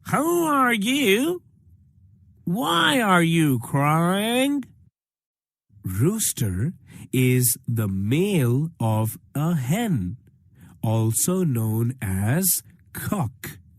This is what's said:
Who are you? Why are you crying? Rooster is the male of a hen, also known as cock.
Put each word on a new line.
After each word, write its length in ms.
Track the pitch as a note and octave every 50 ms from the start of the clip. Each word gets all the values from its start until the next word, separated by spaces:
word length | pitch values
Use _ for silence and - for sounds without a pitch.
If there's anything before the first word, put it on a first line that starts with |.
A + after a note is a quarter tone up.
| _ -
Who 340 | - - C#4+ E4 F4 F4 E4+
are 280 | D#4+ D4 C#4 C4 B3 A#3+
you? 680 | A3+ F#3+ A3+ B3+ C#4+ C#4+ - - G#3+ C4 D#4+ F4 F4+ - _ _ _ _ _ - - _ _ _ _ _ - - _ - _ - _ _
Why 560 | - E3+ G#3 C4 D4+ E4+ E4+ E4+ D#4+ D4+ C4+
are 220 | A#3+ G#3 F#3 F3
you 360 | E3+ E3 E3 E3 D#3+ D3+ C3+ A#2+
crying? 1040 | A#2 - - C#3+ C#3 D3 D3+ D#3+ E3+ E3+ F#3 G3 G3+ A3 A#3 B3 C4 C#4 C#4+ C#4+ B3 - - _ - _ _ _ _ _ _ _ _ _ _ _ _ _ _ _ _ _ _ G2+ -
Rooster 880 | G2 F#2 F#2+ A#2 E3 G#3+ A3+ G#3 - - - - G#2+ F#2 F2+ G#2 D3+ F#3+ - - - - - - -
is 440 | - B2+ C3 B2+ B2+ B2+ B2 A#2+ - - -
the 220 | - B2 A2+ A2 G2+
male 840 | G2 F#2+ G2 G2+ A#2+ D3+ F#3 G#3 G#3 E3+ C3 A#2+ A#2+ C3 D3+ D#3+ - _
of 400 | A#2+ A2+ A2 G#2+ A2 G#2+ - - _ - _
a 200 | C3+ D3 D#3+ F3
hen, 600 | E3 B2+ A#2+ D#3 G#3 A#3+ A3+ F3+ A#2+ F#2 F2+ G2+ - - - _ _ _ _ _ _ - - - -
also 600 | - A2+ A2 A2+ A2+ A2 A2+ - - - F3+ F#3 F#3
known 500 | E3 C3 A#2 A2 A2+ A2 A2 A#2 A#2 B2+ -
as 600 | - G2 F#2+ F#2+ G2+ G#2+ B2+ E3 F#3+ F#3 - - - - - - _ _
cock. 680 | - - - - - G#3 D3+ G#2 - - - - - - - - -